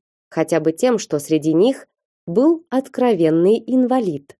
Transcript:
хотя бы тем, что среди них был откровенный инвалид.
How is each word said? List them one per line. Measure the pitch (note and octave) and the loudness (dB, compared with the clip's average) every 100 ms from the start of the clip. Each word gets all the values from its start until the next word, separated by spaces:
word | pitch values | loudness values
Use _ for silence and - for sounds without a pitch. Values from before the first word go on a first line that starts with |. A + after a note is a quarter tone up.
| _ _ _ | _ _ _
хотя | - D#3+ E3 | -6 -2 0
бы | D#3 | 0
тем, | D#3+ B3+ A3 | 0 0 -2
что | - D3+ | -2 -6
среди | C#3+ D#3 D#3 | -2 -2 0
них | D#3+ A3+ C4+ - _ _ _ - | 2 2 0 -10 _ _ _ -6
был | F3 D4 E4 - | 0 2 0 -2
откровенный | B3+ C4+ - B3 F#3+ D#3+ E3 F3+ A3+ A3+ | -6 -6 -2 0 2 2 2 2 2 0
инвалид. | B3+ B3 B3+ G3+ C#3+ - _ | 0 0 0 -2 -6 -10 _